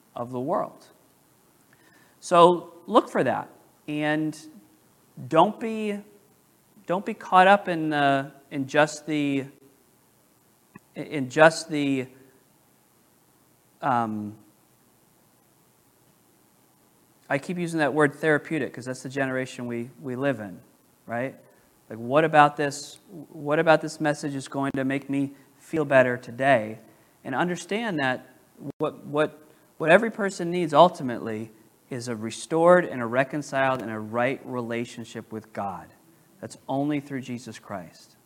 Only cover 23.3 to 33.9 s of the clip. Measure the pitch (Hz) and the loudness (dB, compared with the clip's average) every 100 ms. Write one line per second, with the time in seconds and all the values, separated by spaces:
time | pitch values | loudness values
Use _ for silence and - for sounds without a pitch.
23.3 | 160 143 151 165 156 156 - 151 147 151 | -10 -2 0 6 4 4 -4 -2 -2 -4
24.3 | 139 131 139 139 135 135 139 139 139 139 | -8 -8 -4 -4 -2 -2 -4 -4 -4 -4
25.3 | - - _ - 156 143 135 127 120 - | -6 -20 _ -8 -4 4 4 4 2 -6
26.3 | 120 135 127 107 110 - - _ _ - | -2 2 4 2 -10 -18 -20 _ _ -6
27.3 | 131 175 175 - 202 233 156 135 123 - | -2 -2 -4 -6 -6 -4 -2 -2 -2 -8
28.3 | - _ - 143 - 151 - - 143 151 | -20 _ -18 -16 -6 -6 -6 -8 -2 -2
29.3 | - - _ _ - 156 185 233 214 202 | -2 -20 _ _ -6 6 6 6 -4 -6
30.3 | 185 170 180 170 143 175 175 135 110 98 | -4 -4 -2 2 6 6 6 -8 -6 -6
31.3 | 110 113 - _ _ - 131 120 110 113 | -8 -10 -16 _ _ -12 -10 -8 -8 -8
32.3 | - - 165 170 180 175 127 117 123 143 | -10 -4 4 6 6 4 -4 -2 0 0
33.3 | 151 143 139 135 131 113 | -2 -6 -2 0 -2 -4